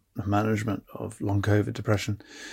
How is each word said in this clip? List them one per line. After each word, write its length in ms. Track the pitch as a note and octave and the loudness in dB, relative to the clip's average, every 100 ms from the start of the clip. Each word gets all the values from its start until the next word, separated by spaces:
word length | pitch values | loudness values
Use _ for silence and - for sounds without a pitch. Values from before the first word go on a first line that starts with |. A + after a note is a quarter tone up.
| _ - | _ -8
and 100 | G2+ | 0
management 580 | G2+ A2 G#2+ A2 G2 - | 2 2 0 0 -4 -6
of 280 | - A2 - | -10 -10 -6
long 200 | - G2+ | 0 0
covid 320 | G2 G#2 G2+ | 4 4 2
depression, 480 | A2+ G#2 G#2 - G#2 - - - | -2 0 0 0 -4 -6 -18 -16